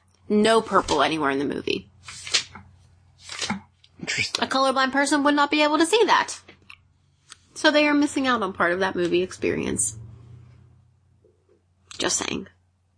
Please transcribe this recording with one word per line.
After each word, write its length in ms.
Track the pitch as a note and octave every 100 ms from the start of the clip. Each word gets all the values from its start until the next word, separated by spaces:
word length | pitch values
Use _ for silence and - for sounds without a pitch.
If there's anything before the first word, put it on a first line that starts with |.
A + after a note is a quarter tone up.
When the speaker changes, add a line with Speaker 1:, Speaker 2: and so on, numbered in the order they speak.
| _ _ -
Speaker 1:
No 340 | G#3 G#3+ A3+
purple 400 | A3 F#3+ - D#3
anywhere 280 | C#3+ D#3 C#3
in 80 | C#3
the 60 | C#3+
movie. 440 | - - - - _ - - - - - F#2 - _ _ _ _ _ - - - G3 - _ _ _
Speaker 2:
Interesting. 440 | - - - -
Speaker 1:
A 40 | A3+
colorblind 440 | C4 C4+ C4 C4
person 320 | C4+ C#4 D4+
would 120 | C#4+ D4
not 140 | C#4+
be 120 | D4+
able 140 | D4+ D4+
to 80 | E4
see 180 | A4+ E4+
that. 360 | F3+ - - - - _ - _ _ _ _ _ - _
So 180 | - D#4
they 160 | D4 D4
are 60 |
missing 340 | D4 D4 D4 C4
out 160 | A#3
on 80 | F#3+
part 220 | - F3
of 60 | F3+
that 140 | F#3+ F#3
movie 260 | F3 F3
experience. 720 | F#3 - F#3+ - - - - - - - - - - - _ _ _ _ _ _ _ _ _ _ _ _ _ -
Just 200 | - -
saying. 300 | - - G3 _ _ _ _